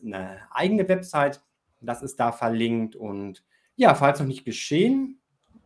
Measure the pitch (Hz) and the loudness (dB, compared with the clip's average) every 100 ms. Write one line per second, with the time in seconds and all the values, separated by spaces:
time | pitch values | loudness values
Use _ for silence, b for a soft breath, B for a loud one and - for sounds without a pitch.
0 | 113 95 95 95 - 131 185 214 185 180 | -10 -8 -10 -12 -10 -2 2 2 2 0
1 | - 151 143 139 _ _ _ _ 117 120 | -2 0 0 -2 _ _ _ _ -10 -8
2 | 135 - 117 113 117 113 117 117 110 - | -6 0 0 0 -2 0 0 0 -2 -8
3 | 107 98 101 95 _ _ _ - 226 135 | -10 -10 -10 -14 _ _ _ 4 6 6
4 | 139 143 135 131 117 - - 151 226 269 | 4 2 -2 -6 -8 -8 -2 2 2 2
5 | 269 - _ _ _ - | -2 -10 _ _ _ -20